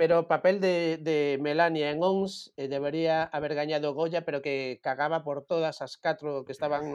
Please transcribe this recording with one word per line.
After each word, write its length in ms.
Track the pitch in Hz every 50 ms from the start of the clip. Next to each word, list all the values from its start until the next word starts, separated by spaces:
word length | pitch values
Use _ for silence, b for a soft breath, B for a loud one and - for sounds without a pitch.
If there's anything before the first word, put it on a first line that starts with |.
pero 240 | 165 160 170 170 165
o 40 | -
papel 320 | 165 156 - 185 190 202
de, 360 | 185 185 180 175 170 165 160 160
de 360 | 156 160 156 151 147 143 139 139
Melania 520 | 147 147 147 160 170 170 165 156 147 147 147
en 80 | 151
ONS, 520 | 175 185 190 196 196 190 190 - - - _
eh, 120 | - 139 131
debería 560 | 139 139 143 143 143 160 165 160 160 160 160 165
haber 240 | - 147 151 147 156
gañado 360 | 147 151 151 156 151 147 147 139
Goya, 320 | 139 165 165 165 170 165
pero 160 | 165 143 143
que 400 | 139 147 139 135 135 127 127 113
cagaba 400 | - 147 131 127 143 151 160 160 151
por 200 | 147 143 143 147
todas 360 | - 185 165 160 156 143 - 139
as 120 | 127 - -
catro 440 | - 170 160 - 143 151 143 139 131
que 80 | - 131
estaban 320 | - 156 147 147 147 151 151 143